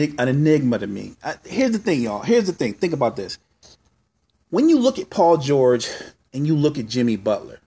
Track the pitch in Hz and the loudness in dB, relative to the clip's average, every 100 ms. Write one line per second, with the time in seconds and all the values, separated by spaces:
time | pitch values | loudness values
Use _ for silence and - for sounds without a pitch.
0 | 147 147 127 139 156 151 127 113 101 101 | -2 -2 0 2 4 4 2 -2 -4 -8
1 | 101 - 147 151 - 190 262 220 208 147 | -12 -12 -12 -12 -8 -2 0 0 0 -2
2 | 113 104 - 233 190 165 123 101 180 151 | -2 -4 0 2 2 -2 -4 -2 -4 0
3 | 120 - 92 - _ _ - _ _ _ | -2 -4 -10 -12 _ _ -20 _ _ _
4 | _ _ _ _ _ 180 311 302 247 - | _ _ _ _ _ 2 4 4 2 0
5 | - - 170 165 135 143 127 123 - - | -4 2 4 4 2 2 4 2 -2 -12
6 | - - _ 131 147 156 147 143 110 123 | -16 -20 _ -6 -2 2 0 -2 -6 -2
7 | 120 104 107 98 76 - | 0 0 -2 -4 -6 -20